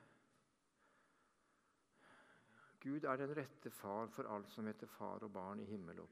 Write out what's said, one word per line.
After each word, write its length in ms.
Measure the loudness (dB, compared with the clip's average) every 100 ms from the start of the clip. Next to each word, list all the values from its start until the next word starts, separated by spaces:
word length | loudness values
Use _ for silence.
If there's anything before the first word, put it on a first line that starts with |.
| -14 -20 -20 -20 _ _ _ _ -20 -20 -20 _ _ _ _ _ _ _ _ -20 -20 -20 -20 -20 -20 -20 -20 -6
Gud 240 | 0 4
er 120 | 6 6
den 180 | 4 2
rette 340 | 0 -4 -8
far 380 | -2 2 2 2
for 160 | 0 0
alt 220 | 0 -2
som 140 | -2 0
heter 200 | 0 -6
far 380 | -4 -4 -2
og 80 | -2
barn 280 | -2 -2 -2
i 40 |
himmel 360 | -2 -4 -4 -6
og 80 | -10